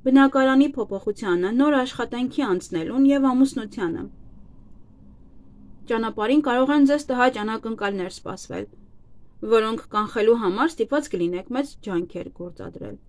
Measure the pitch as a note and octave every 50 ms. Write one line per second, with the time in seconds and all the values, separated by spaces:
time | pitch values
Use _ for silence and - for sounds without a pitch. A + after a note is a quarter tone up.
0 | - C4 C4 C4+ C4+ C4+ - C4+ C4 C4 C4 C4+ C#4 D4+ C#4 C4 G#3+ - G3 G3
1 | - G#3+ G#3 - A3+ G3 F3 F3 F3+ G3 A3+ B3 C#4 D4+ D4 C4+ B3+ C4 - -
2 | A#3+ A3+ - A#3+ B3 C4 - - C#4 A3 F#3 F#3 - - F3+ E3 D#3+ F#3 A3 C4
3 | C#4 C#4 C#4 C#4 C4+ C4+ B3+ B3+ C4+ C4+ - B3 A3 G#3 - - G3 E3+ E3 -
4 | F#3+ G3+ - - - - - - - - - - - - - - - - - -
5 | - - - - - - - - - - - - - - - - - - A#3 A3+
6 | A3+ A3 - - G#3+ A3 C4+ D4+ D4 C4+ A#3+ B3 C4 C4+ D4 D4 C#4 C4+ C#4+ D4
7 | C#4+ - C4 B3 B3 B3+ B3+ A#3 G#3 G#3+ A3 A3 - A3+ A3+ G#3+ G#3 G3+ G3 G3
8 | F3+ F#3+ - - - - F#3+ F#3 - - - F3+ G#2 G#2+ - - - - - -
9 | - - - - - - - - - G#3+ A3+ A3+ A3 A3 A3+ - - - - G#3
10 | G#3+ G#3+ - A#3 G#3+ A3 A#3 A#3 A3 F#3 F3+ A3 C#4 E4 - - A3 - C#4 D4+
11 | D4 - - F#3 E3+ E3+ F3+ F3+ F#3+ - B3 C4 C#4+ C#4+ - - - G#3+ F#3+ E3+
12 | F3+ E3+ - F3 F3+ F#3 - - F3 F3 E3 - F#3 F3 E3 - - G#3+ G#3 G3+
13 | -